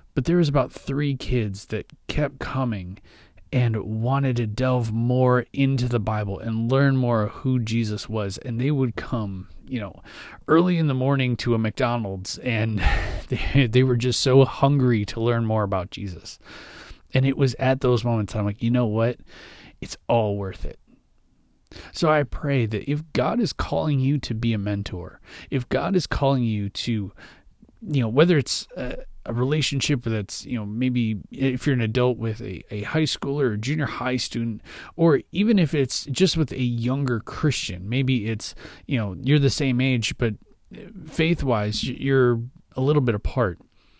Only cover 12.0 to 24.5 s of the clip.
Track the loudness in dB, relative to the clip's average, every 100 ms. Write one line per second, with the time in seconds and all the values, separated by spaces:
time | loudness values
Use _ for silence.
12 | -4 -6 -8 -6 -2 0 0 2 2 2
13 | 0 -6 -4 -2 2 2 4 4 4 2
14 | 0 0 4 6 6 4 2 4 4 2
15 | 0 -2 0 2 2 0 0 -2 -4 -8
16 | -10 -10 -14 -18 -18 -20 -20 -20 -20 -20
17 | -4 0 2 2 0 2 0 2 4 2
18 | 2 0 -2 -2 -2 -2 0 2 2 2
19 | 0 -2 -10 -20 -20 -20 -20 -14 -10 -10
20 | 0 0 2 -2 -4 -6 -8 -8 _ _
21 | _ _ _ _ _ _ _ -20 -14 -2
22 | 2 2 2 -2 0 0 0 -2 -2 -4
23 | -2 -2 0 0 -2 -2 -2 -2 0 0
24 | 2 0 -2 -2 0